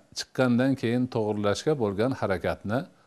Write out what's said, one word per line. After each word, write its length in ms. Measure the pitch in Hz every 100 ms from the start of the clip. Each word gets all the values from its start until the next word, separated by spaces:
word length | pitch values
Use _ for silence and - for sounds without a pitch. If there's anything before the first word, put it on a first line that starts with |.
| _
chiqqandan 600 | - - - 127 120 135 127
keyin 280 | 113 120 123
to'g'rilashga 680 | 117 107 104 101 98 156 151
bo'lgan 320 | 107 98 123
harakatni 680 | 131 104 92 92 80 98 123 185 _